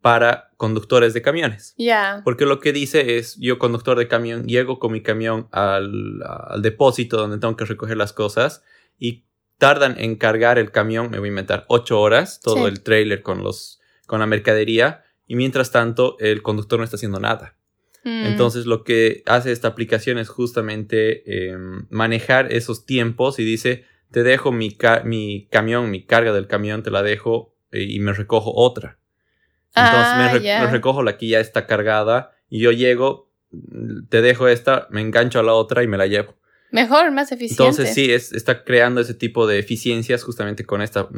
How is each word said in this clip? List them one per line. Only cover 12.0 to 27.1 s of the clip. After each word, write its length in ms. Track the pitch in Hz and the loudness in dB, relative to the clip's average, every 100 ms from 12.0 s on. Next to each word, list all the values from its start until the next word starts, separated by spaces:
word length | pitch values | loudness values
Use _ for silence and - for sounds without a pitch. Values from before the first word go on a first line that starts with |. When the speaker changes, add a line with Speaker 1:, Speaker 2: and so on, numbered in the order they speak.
Speaker 1:
horas, 400 | 104 117 180 - | 4 4 2 -4
todo 140 | - 113 | -2 0
Speaker 2:
Sí. 80 | |
Speaker 1:
el 160 | 113 95 | 0 -4
trailer 400 | - 110 107 98 | 0 2 2 -4
con 220 | - 95 | -6 -6
los, 360 | 98 95 - - _ _ _ | -6 -8 -14 -20 _ _ _
con 120 | 110 | -4
la 80 | 110 | 0
mercadería, 800 | 107 107 107 107 113 127 160 _ _ _ | 0 2 2 2 2 2 0 _ _ _
y 80 | 120 | -2
mientras 340 | 131 131 127 | -2 0 0
tanto 460 | 123 117 117 127 - | 0 0 0 0 0
el 240 | 107 107 | -2 0
conductor 380 | 113 107 104 120 | -2 -4 -2 -4
no 40 | |
está 120 | 113 104 | -4 -8
haciendo 240 | 113 98 | -6 -4
nada. 360 | 110 113 - _ _ _ _ _ | -4 -4 -8 _ _ _ _ _
Speaker 2:
Mm. 240 | - 226 107 | -10 -6 -4
Speaker 1:
Entonces 400 | 107 120 117 117 | 2 2 0 -4
lo 160 | 113 | -4
que 400 | - 113 113 - - | 0 2 2 0 0
hace 260 | 117 127 | 0 2
esta 160 | 117 117 | -2 -4
aplicación 500 | 113 110 110 120 120 | -4 -4 -2 -2 -6
es 100 | 110 | -6
justamente, 1200 | - 123 120 110 107 107 110 110 110 - 98 92 | -6 -4 -4 -6 -8 -4 0 0 -2 -6 -8 -8
em, 340 | 92 92 92 104 | -10 -12 -14 -10
manejar 640 | 107 113 113 - 131 131 | -4 -2 -2 0 0 2
esos 340 | 120 117 110 - | -2 -4 -10 -4
tiempos 520 | 131 117 120 131 135 | -2 -2 -2 -2 -2
y 60 | |
dice, 400 | 110 110 127 127 _ _ _ | -4 -2 -2 -4 _ _ _
"Te 140 | 120 | 0
dejo 260 | 120 131 143 | 4 4 2
mi 220 | 120 110 | -2 -4
ca-, 300 | - 117 117 | 0 2 2
mi 420 | 113 113 104 101 - | 0 -6 -6 -10 0
camión, 440 | 113 110 120 120 | 0 2 -2 -2
mi 120 | 95 | -6
carga 280 | - 117 117 | 0 2 4
del 160 | 104 95 | 0 -2
camión, 340 | 104 104 107 | -6 -4 -6
te 80 | 107 | -4
la 140 | 101 | -2
dejo, 500 | 101 | -2